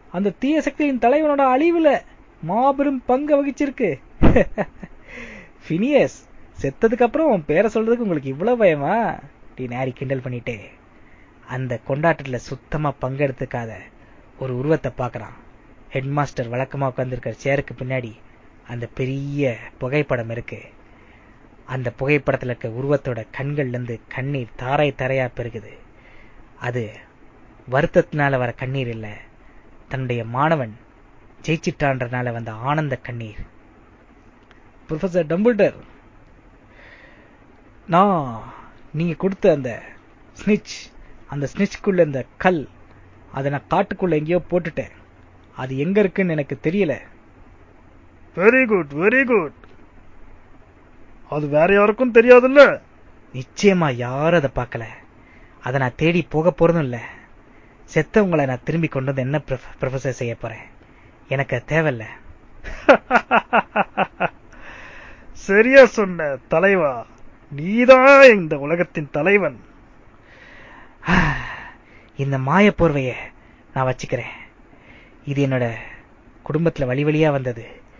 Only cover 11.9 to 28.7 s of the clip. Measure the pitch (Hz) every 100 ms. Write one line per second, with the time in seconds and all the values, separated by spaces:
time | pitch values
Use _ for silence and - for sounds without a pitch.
11.9 | 139 165 156 135 123 - 135 - 156 151
12.9 | - 131 135 143 127 127 123 117 104 -
13.9 | - - - - - 131 123 147 156 131
14.9 | - 123 120 107 - - - - - -
15.9 | 139 135 147 139 - 117 123 135 139 135
16.9 | 127 127 127 120 110 139 139 139 127 127
17.9 | 131 117 107 - - - - - 120 117
18.9 | - 131 139 143 143 135 110 - - 131
19.9 | 147 139 123 113 117 - 113 - - -
20.9 | - - - - - - - - 131 120
21.9 | - 135 147 139 - 123 120 120 117 139
22.9 | 147 135 113 107 - 139 147 131 120 120
23.9 | 113 - - 131 143 117 - 123 143 147
24.9 | - 131 135 123 - 117 113 104 - -
25.9 | - - - - - - - 123 123 107
26.9 | - - _ - - - - - 131 165
27.9 | 185 - 151 143 135 123 117 127